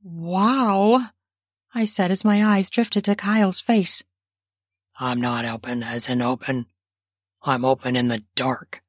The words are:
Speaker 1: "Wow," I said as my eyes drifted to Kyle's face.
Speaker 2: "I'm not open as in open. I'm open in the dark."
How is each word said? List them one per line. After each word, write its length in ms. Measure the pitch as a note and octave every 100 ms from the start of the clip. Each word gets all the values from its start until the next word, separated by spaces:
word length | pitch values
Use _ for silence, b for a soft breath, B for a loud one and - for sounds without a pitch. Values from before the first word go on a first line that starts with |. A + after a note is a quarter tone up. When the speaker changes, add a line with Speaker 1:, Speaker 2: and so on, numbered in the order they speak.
Speaker 1:
"Wow," 1080 | G3 E3 E3 F#3 G#3 C4+ A#3+ G3 G#3 B3+ A#3+ _ _ _ _ _ _ A#3
I 80 |
said 280 | A3 - F3+
as 120 | F#3+
my 180 | G#3+ G#3 G#3+ G3+
eyes 140 | F#3+
drifted 340 | - A3+ G#3
to 120 | G3 G3+
Kyle's 440 | G3 A3 G3 F3+
face. 440 | - A3+ F3 - - _ _ _ _ _ _ _ _ -
Speaker 2:
"I'm 220 | B2+ B2
not 240 | B2 A#2+
open 400 | A#2 A2+ - B2
as 240 | A2+ A#2 -
in 140 | B2
open. 460 | A#2+ B2+ - C3 A#2+ _ _ _ _ _ _ _
I'm 220 | - C3 B2+
open 320 | C3 B2+ B2+
in 100 | A#2+
the 160 | A2+ - -
dark." 460 | B2+ B2+ - -